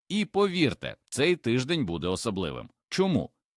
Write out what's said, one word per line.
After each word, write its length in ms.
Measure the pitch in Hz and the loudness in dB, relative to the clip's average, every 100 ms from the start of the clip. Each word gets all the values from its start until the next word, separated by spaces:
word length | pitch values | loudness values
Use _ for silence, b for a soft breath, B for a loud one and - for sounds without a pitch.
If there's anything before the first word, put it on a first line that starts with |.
| - | -6
І 160 | 202 202 | -4 -2
повірте, 720 | 190 202 175 139 - 65 - - | 0 2 4 2 0 -8 -12 -8
цей 260 | - 160 175 | 0 2 2
тиждень 500 | 117 123 131 170 92 | 2 0 0 -2 -2
буде 220 | 85 85 | -2 -2
особливим. 640 | 92 117 95 80 62 - _ - | -2 -2 -4 -4 -6 -12 _ -6
Чому? 400 | - 190 127 67 _ _ | 0 2 2 -2 _ _